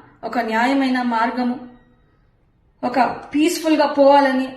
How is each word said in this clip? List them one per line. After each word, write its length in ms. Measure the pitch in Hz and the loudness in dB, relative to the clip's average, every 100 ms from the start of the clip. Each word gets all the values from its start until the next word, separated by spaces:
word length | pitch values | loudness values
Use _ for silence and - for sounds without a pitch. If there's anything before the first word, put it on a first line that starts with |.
| - _ | -20 _
ఒక 160 | 233 247 | -8 -4
న్యాయమైన 640 | 220 220 254 277 262 254 | -2 -2 0 0 0 -2
మార్గము, 580 | 247 226 240 254 247 247 - - _ _ _ _ _ _ _ _ _ _ | -2 -2 -2 -2 -4 -6 -12 -20 _ _ _ _ _ _ _ _ _ _
ఒక 160 | 247 262 | -4 0
పీస్‌ఫుల్‌గా 840 | 233 - - 285 330 - 320 302 285 | -2 -2 -6 -2 -2 -2 0 0 2
పోవాలని 600 | 285 277 285 269 262 262 | 4 6 6 4 0 -4